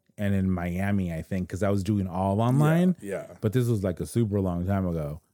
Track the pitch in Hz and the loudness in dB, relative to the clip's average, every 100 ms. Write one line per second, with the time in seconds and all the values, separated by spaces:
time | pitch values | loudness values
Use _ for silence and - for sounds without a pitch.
0 | _ - 101 98 95 90 87 87 98 101 | _ -4 0 2 0 0 -2 -2 0 0
1 | 87 82 - 95 90 90 101 101 92 104 | -2 -4 -4 -4 -4 -2 0 0 0 -2
2 | 92 87 98 101 120 139 151 165 185 170 | -2 -2 0 2 2 4 4 4 2 0
3 | 101 90 - 90 107 127 120 110 95 85 | -4 -8 -8 -4 0 2 2 0 0 -4
4 | 90 117 110 101 92 87 92 98 92 82 | -2 0 0 0 0 0 0 0 0 -2
5 | 73 76 _ | -4 -8 _